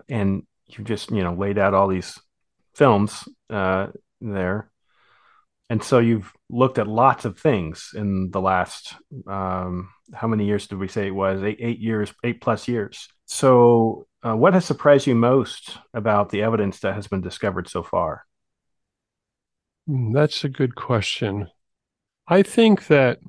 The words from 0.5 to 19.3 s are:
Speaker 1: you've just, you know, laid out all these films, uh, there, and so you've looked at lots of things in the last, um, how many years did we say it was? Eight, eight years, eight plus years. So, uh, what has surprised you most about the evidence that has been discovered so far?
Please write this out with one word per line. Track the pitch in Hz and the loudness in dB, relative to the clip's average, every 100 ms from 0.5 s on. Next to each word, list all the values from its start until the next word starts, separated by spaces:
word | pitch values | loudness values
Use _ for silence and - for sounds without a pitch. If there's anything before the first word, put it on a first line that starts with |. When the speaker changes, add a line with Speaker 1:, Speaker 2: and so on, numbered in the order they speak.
| _ _ | _ _
Speaker 1:
you've | - 104 | -16 -8
just, | 104 - | -8 -4
you | 107 | -4
know, | 87 | -2
laid | 87 101 101 | -2 -2 0
out | 98 | 2
all | 98 98 | 4 2
these | 92 - - _ _ _ _ _ | 0 -6 -16 _ _ _ _ _
films, | - 139 101 104 - - _ - | 2 4 4 2 -4 -18 _ -10
uh, | 104 95 95 98 - _ _ | -4 -2 -2 -4 -12 _ _
there, | 113 98 92 208 - _ _ _ _ _ _ _ _ _ - | -8 -4 -4 -4 -8 _ _ _ _ _ _ _ _ _ -6
and | 107 | -6
so | - 127 | 2 2
you've | 117 110 95 _ - | 4 0 -4 _ -10
looked | 120 127 123 | 0 0 0
at | 104 | -2
lots | 110 131 127 | 2 2 2
of | 113 - | -6 -2
things | 156 107 78 78 - | 0 0 -4 -10 -14
in | 107 104 95 92 | -6 -4 -2 -4
the | 95 | -2
last, | 95 92 90 - - - _ 139 - | 0 0 -2 -8 -18 -20 _ -18 -12
um, | 98 95 92 90 90 92 _ _ | -8 -6 -6 -6 -8 -10 _ _
how | - 113 | -8 -4
many | 107 101 | -2 0
years | 101 - | -2 -6
did | 98 | -10
we | 95 | -6
say | 113 98 | -6 -6
it | |
was? | 95 95 95 | -2 -2 -2
Eight, | 101 107 | -4 -4
eight | 117 117 | -6 -6
years, | 110 110 101 - | -4 -4 -6 -6
eight | 120 117 | -6 -4
plus | 120 107 - | -4 -4 -4
years. | 120 101 - - _ - | -6 -6 -12 -20 _ -14
So, | - 135 123 120 117 113 - - _ | 0 6 8 8 6 4 -2 -14 _
uh, | 113 110 | -6 2
what | 175 | 4
has | 185 | 4
surprised | - 143 147 143 135 | 2 0 4 4 4
you | |
most | 117 117 135 107 - - - _ | 2 4 2 0 -8 -18 -20 _
about | 117 110 104 101 | -4 0 0 0
the | 104 | -2
evidence | 110 110 98 - | 0 0 -2 -4
that | 101 | -6
has | 101 - | -6 -6
been | 98 | -6
discovered | 87 - 104 92 90 | -6 -6 -6 -6 -8
so | 90 | -10
far? | - 92 80 - _ _ _ _ _ _ _ _ _ _ _ | -4 -4 -4 -8 _ _ _ _ _ _ _ _ _ _ _